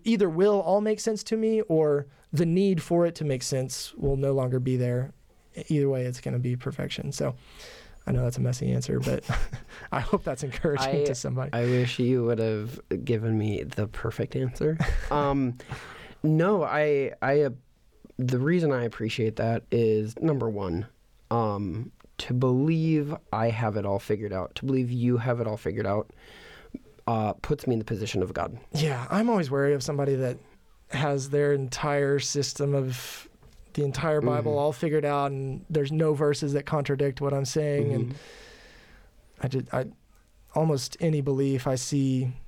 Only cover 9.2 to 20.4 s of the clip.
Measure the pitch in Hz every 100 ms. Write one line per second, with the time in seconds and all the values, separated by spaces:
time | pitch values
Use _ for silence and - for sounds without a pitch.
9.2 | - - - - - - - 139 - 196
10.2 | - 135 143 123 170 143 135 139 143 131
11.2 | 139 127 135 117 120 123 123 - 123 127
12.2 | 117 113 113 107 107 131 - 95 120 113
13.2 | 113 110 107 101 - - 107 - 117 -
14.2 | 120 131 131 - 151 160 - - - 147
15.2 | 143 139 131 123 - - - - - -
16.2 | 156 156 175 208 143 139 151 143 135 -
17.2 | 127 147 143 127 _ _ _ _ - -
18.2 | 127 127 139 180 160 131 117 - 110 -
19.2 | 110 107 113 113 - 117 113 107 107 113
20.2 | 165 143